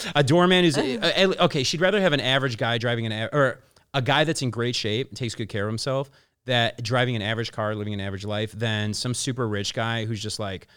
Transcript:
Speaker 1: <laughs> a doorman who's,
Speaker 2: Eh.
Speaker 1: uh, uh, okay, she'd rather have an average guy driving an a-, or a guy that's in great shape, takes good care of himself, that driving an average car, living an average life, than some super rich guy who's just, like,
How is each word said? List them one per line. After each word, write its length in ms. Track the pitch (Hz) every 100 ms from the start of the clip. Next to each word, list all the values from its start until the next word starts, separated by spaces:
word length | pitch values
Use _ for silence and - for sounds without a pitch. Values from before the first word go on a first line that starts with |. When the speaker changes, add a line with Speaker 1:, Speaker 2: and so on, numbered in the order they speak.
| -
Speaker 1:
<laughs> 80 | 147
a 80 |
doorman 400 | 135 170 180 180
who's, 140 | 180 139
Speaker 2:
Eh. 200 | - 123
Speaker 1:
uh, 320 | 170 156 190 165
uh, 60 | 175
okay, 180 | 151
she'd 180 | 127 160
rather 180 | 185 202
have 140 | 185
an 80 | 143
average 360 | 120 135 131 113
guy 200 | 117 117
driving 300 | 120 117 113
an 40 |
a-, 180 | 107 113
or 260 | 147 131 - _ _ _ 139
a 60 |
guy 220 | 123 139 156
that's 180 | 156
in 80 | 131
great 240 | 110 120 123
shape, 380 | 110 107 131 -
takes 180 | 120
good 160 | - 110
care 140 | 107
of 60 | 104
himself, 400 | 113 - 135 135 _ _ _ -
that 380 | 123 117 -
driving 320 | 110 123 123 117
an 60 |
average 320 | 101 113 110
car, 200 | - 107
living 200 | 107 104
an 80 | 104
average 240 | 98 98 104
life, 260 | 104 110
than 420 | 104 113 107 107
some 200 | 101 127
super 340 | 120 - 127 117
rich 260 | 101 107
guy 300 | - 113 117
who's 180 | 110 110
just, 180 | 104 -
like, 280 | 104 95 -